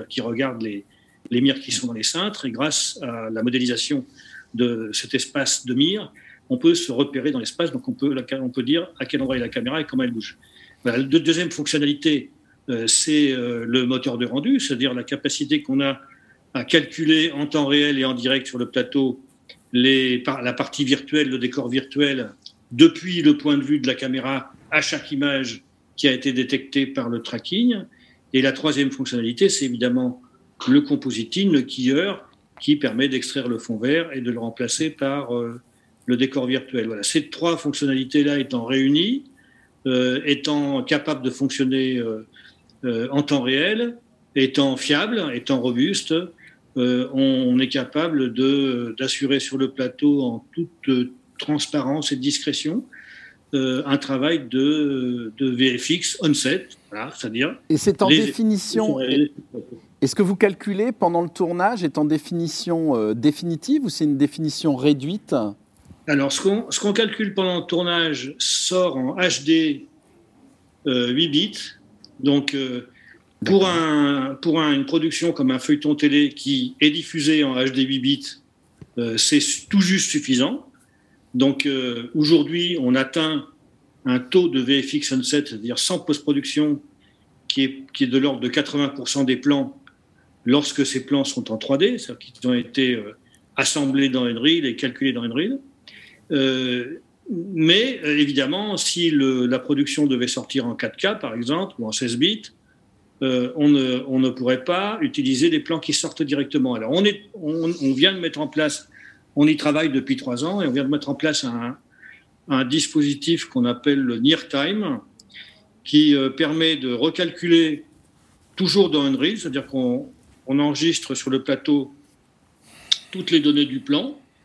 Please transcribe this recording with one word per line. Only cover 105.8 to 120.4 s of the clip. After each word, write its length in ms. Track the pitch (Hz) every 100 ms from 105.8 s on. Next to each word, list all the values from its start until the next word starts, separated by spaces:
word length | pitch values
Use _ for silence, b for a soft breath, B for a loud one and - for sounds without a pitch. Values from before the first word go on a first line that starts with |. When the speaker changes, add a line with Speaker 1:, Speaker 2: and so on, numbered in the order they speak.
| -
Speaker 1:
sortent 300 | 143 160 -
directement. 500 | 143 143 139 147 127
Alors, 180 | 117 110
on 120 | 170
est, 200 | 208 202 - 208
on, 360 | 151 165 165 170
on 120 | 135
vient 200 | 131 185
de 60 | 190
mettre 200 | 165 147
en 80 | 147
place, 420 | 151 151 - - B B B B 143
on 120 | 151
y 100 | 151
travaille 320 | 151 151 160
depuis 260 | 135 - 131
trois 280 | 131 123
ans, 180 | 160 202
et 60 | 151
on 40 |
vient 120 | 135
de 60 | 135
mettre 200 | 147 143
en 60 | -
place 280 | 156 147
un, 340 | 127 117 120 143 _ B B B B _ -
un 180 | 131 123
dispositif 800 | 156 - 156 143 139 165 165 -
qu'on 200 | 127 120
appelle 340 | 120 147 139
le 180 | 127 113
Near 300 | 135 160 -
Time, 520 | 139 156 214 180 117 - _ _ B B B B _
qui, 320 | - 151 151 139
euh, 140 | 135
permet 480 | 135 151 160 160 147
de 140 | 127
recalculer 920 | 123 156 160 170 - 175 165 160 147 - _ _ _ _ _ _ -
toujours 340 | 180 196 175
dans 140 | 147
Unreal, 340 | 139 131 160 214
c'est-à-dire 300 | 165 135 -
qu'on, 420 | 135 123 127 151 - _ _